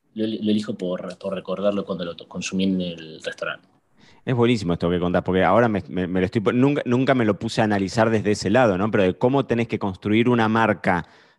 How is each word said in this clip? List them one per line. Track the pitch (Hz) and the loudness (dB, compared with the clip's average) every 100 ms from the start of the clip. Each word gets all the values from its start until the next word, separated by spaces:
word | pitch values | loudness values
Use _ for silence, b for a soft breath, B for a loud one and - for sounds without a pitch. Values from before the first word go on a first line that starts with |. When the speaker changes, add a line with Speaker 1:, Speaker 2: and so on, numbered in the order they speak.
| _ | _
Speaker 1:
lo, | 107 110 | -6 -4
lo | 110 107 | -2 0
elijo | 107 - | 0 -2
por, | 104 90 90 92 92 | -6 -6 -6 -8 -10
por | 98 | -8
recordarlo | 92 - 92 101 101 | -8 -8 -2 -2 -2
cuando | 95 92 | -4 -6
lo | 87 82 | -8 -12
to-, | - | -14
consumí | 90 87 95 | -10 -6 -2
en | 95 92 | 0 0
el | 87 82 80 80 | -4 -8 -14 -12
restaurante. | - - 82 73 _ _ _ _ b b | -12 -8 -8 -10 _ _ _ _ b b
Speaker 2:
Es | - | -4
buenísimo | 127 120 123 87 | 2 2 2 0
esto | 85 87 | -2 0
que | 90 | 0
contás, | 90 90 | 0 0
porque | 87 92 | 0 2
ahora | 87 101 120 | 4 4 4
me, | 104 - | 0 -4
me, | 80 90 | -6 -2
me | 92 | 0
lo | 92 | 0
estoy | 120 | 0
pon-, | 101 120 | 0 2
nunca, | 135 143 - | 2 2 0
nunca | 120 135 | 0 2
me | 127 | 2
lo | 110 98 | 2 0
puse | 113 - | -2 0
a | |
analizar | 107 104 95 113 113 | 0 2 0 2 2
desde | 113 95 | 2 0
ese | 104 95 | -2 2
lado, | 113 123 92 | 2 4 2
¿no? | 104 | 0
Pero | 107 | 2
de | 92 90 | 2 2
cómo | 123 139 131 | 2 2 0
tenés | 117 113 | -2 -2
que | 107 | -4
construir | 101 92 104 110 120 | -4 -6 0 2 4
una | 120 110 | 2 2
marca | 113 110 104 - 90 82 b b | 2 2 2 0 -2 -2 b b